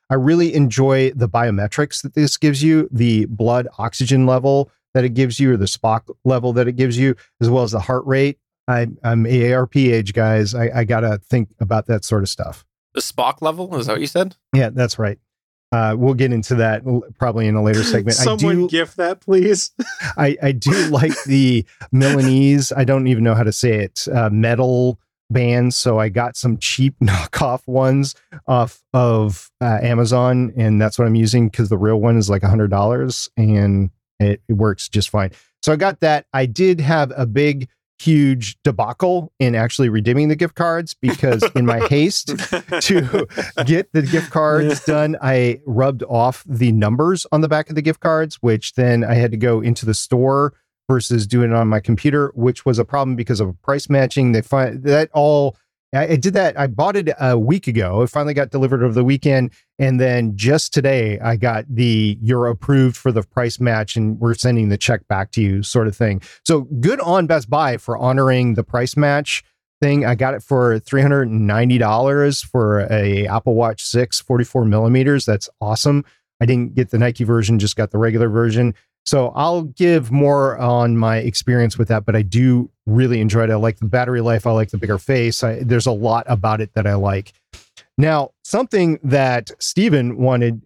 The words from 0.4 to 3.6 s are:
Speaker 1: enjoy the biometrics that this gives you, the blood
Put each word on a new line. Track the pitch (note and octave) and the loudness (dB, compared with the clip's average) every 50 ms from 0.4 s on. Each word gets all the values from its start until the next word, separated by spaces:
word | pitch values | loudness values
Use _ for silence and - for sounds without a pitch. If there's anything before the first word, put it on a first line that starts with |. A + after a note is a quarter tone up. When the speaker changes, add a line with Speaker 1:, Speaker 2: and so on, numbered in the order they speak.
| E3+ E3 - | 2 0 2
Speaker 1:
enjoy | D3+ C#3+ A#2+ G#2+ C3 C3+ C3+ C3+ C3+ C3 C3 | 0 0 2 2 0 2 2 2 2 2 0
the | D3 B2+ A#2+ G2 | 0 -2 -2 -2
biometrics | - A#2 A#2+ A#2 G2+ G2+ G#2 G#2 - D3 D3 C#3+ - - | 0 0 0 0 0 -2 -2 -2 -2 -4 -4 -4 -6 -10
that | - C#3 - | -10 -6 -2
this | D#3 D3+ - - | -2 0 0 0
gives | - D#3+ D3+ C#3 C3+ | 0 0 0 0 2
you, | D3+ D#3+ D#3+ D#3 D3+ - | 2 2 2 2 0 0
the | C3 A2+ A#2+ A#2 A2 G#2+ G#2+ | -2 0 0 2 2 0 0
blood | - G#2+ G2+ A2 A#2+ B2 B2+ | -2 -4 -2 -2 0 0 0